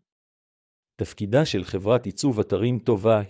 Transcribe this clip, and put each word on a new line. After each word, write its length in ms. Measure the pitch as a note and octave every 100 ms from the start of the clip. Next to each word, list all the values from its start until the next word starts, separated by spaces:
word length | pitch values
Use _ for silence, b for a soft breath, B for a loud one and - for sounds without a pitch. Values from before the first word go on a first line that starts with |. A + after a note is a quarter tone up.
| _ _ _ _ _ _ _ _ _ -
תפקידה 480 | G2+ - G2+ B2+
של 200 | D#3 G2
חברת 420 | E2+ F#2 G2+ A#2+ G2+
עיצוב 340 | - C#3+ A2+
אתרים 380 | - F#2+ B2 A#2
טובה 440 | - G2+ A2 G#2+